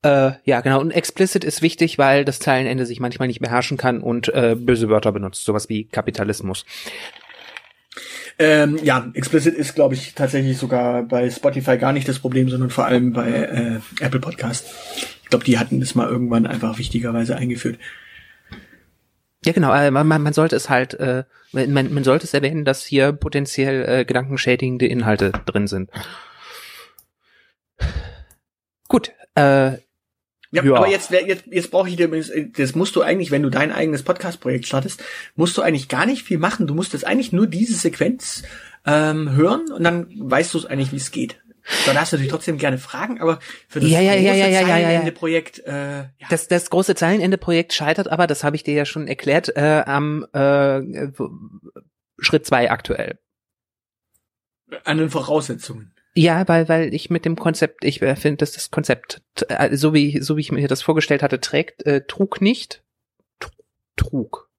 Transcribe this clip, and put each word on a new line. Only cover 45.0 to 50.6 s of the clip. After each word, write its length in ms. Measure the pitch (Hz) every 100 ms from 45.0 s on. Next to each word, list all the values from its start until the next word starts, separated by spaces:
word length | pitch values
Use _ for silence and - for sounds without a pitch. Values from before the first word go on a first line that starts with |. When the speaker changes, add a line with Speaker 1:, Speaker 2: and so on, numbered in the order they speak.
| 165 165 165 165 160 - -
Speaker 2:
äh, 320 | 143 139 143
ja. 100 | 135 _ -
Speaker 1:
Das, 180 | 160 -
das 200 | 175 175
große 260 | - 190 180
Zeilenende-Projekt 760 | 170 208 185 190 - 170 170
scheitert 360 | - 151 160 190
aber, 180 | 160 170
das 160 | 143
habe 140 | 147 151
ich 80 |
dir 100 | -
ja 100 | 147
schon 220 | 143 156 147
erklärt, 480 | 117 143 151 - -
äh, 280 | 151 156 -
am, 400 | 139 151 151 -
äh, 60 | 143
w-, 880 | 139 143